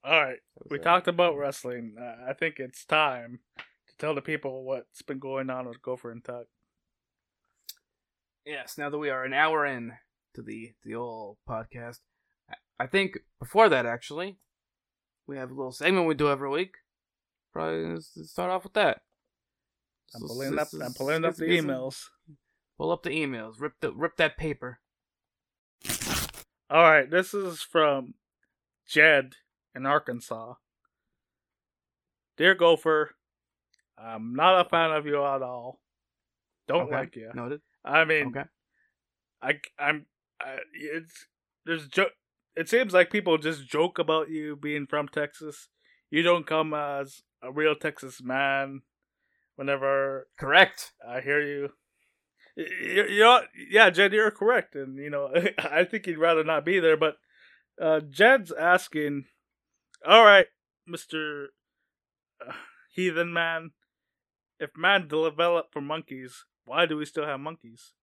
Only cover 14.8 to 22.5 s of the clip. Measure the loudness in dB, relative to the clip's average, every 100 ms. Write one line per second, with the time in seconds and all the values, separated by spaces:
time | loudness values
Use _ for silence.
14.8 | _ _ _ _ -16 -12 -12 -10 -10 -2
15.8 | 0 2 2 2 0 0 -2 -4 -6 -10
16.8 | _ _ _ _ _ _ _ -8 -6 -4
17.8 | -6 -8 -12 -20 -14 -8 -4 -4 -4 0
18.8 | 0 0 _ _ _ _ _ _ _ _
19.8 | _ _ _ -16 -12 -8 -6 -4 -6 -8
20.8 | -10 -6 -2 0 -2 -4 0 0 0 -6
21.8 | -8 -12 -20 _ _ -20 _